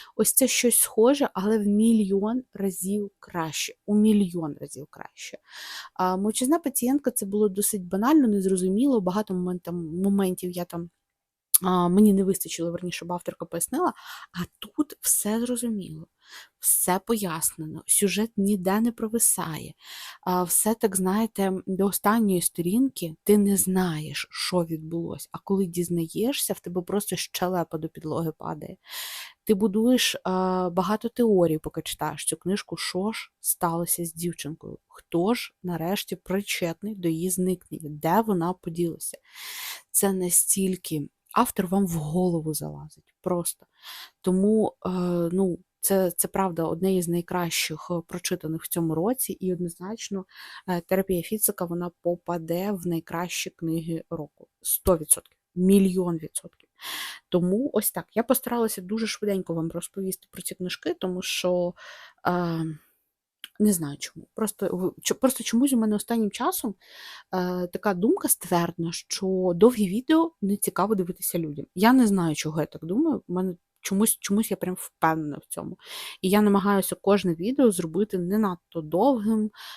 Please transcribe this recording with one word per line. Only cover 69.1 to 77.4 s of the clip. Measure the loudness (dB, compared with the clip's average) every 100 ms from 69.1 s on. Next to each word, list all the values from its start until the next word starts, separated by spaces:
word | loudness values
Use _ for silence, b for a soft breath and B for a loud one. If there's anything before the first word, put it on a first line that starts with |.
| -6 -2 0 0
довгі | 6 6 6 0
відео | 0 2 4 4 0
не | -2 0
цікаво | -2 0 2
дивитися | 0 0 -4 -4 -4
людям. | -4 -6 -10
Я | 4 6
не | 8 6
знаю, | 4 2
чого | 0 -2 -4
я | -4
так | -6
думаю. | -4 0 0 0 -4
У |
мене | -4 -4 -6 _ _
чомусь, | -2 2 2 0
чомусь | 0 0 0
я | -2
прям | -4 -6
впевнена | -10 0 2 2 -2 -8
в | -10
цьому. | -10 -10 -12 B B B B
І | 2
я | 6
намагаюся | 6 4 4 2 0 -2
кожне | 2 2 2
відео | 0